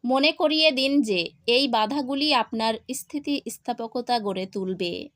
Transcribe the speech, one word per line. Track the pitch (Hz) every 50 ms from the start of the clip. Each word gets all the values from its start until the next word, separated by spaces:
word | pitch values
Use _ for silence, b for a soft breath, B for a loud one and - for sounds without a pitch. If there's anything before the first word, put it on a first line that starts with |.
| -
মনে | 240 262 269 277 311
করিয়ে | 320 - 359 302 311 311 311 311
দিন | 269 262 262 277 277 285
যে | 254 214 196 175 165 - - _ _
এই | - 240 254 277 262
বাধাগুলি | 233 220 214 214 277 294 269 247 277 277 294 302 294
আপনার | 247 214 - - 226 220 226 220 220 _ -
স্থিতিস্থাপকতা | 262 - - _ - 294 - - 285 - - - - - _ - 240 - 226 226 - 254 233 - 240 233
গড়ে | 208 202 190 190 190
তুলবে। | 190 - 202 190 185 190 - 185 160 175 92 - - _